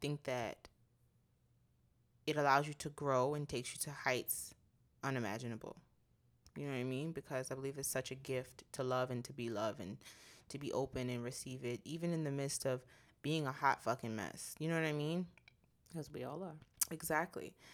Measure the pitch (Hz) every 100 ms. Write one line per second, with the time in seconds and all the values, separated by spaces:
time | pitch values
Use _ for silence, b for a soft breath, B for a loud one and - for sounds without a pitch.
0 | 143 147 - 123 110 - - _ _ _
1 | _ _ _ _ _ _ _ _ _ _
2 | _ _ - 151 143 135 151 147 151 147
3 | 143 131 131 147 143 131 123 - - 139
4 | 135 127 - - - - _ _ _ _
5 | 135 131 107 110 123 110 - - - _
6 | _ _ _ _ - - 143 131 127 131
7 | 160 156 - 131 131 135 139 139 139 131
8 | 127 135 135 131 127 - - - 127 127
9 | 127 123 120 - 117 104 110 104 95 127
10 | b b b b - 139 139 120 135 147
11 | 127 123 120 127 135 127 123 120 - 160
12 | 170 165 151 139 139 - 135 127 - b
13 | b _ 139 160 139 135 139 - - 120
14 | 117 110 90 - - - 160 165 160 151
15 | 147 175 175 - - - _ _ - 165
16 | 143 - 127 151 185 156 - - - 160
17 | 165 156 175 - - b b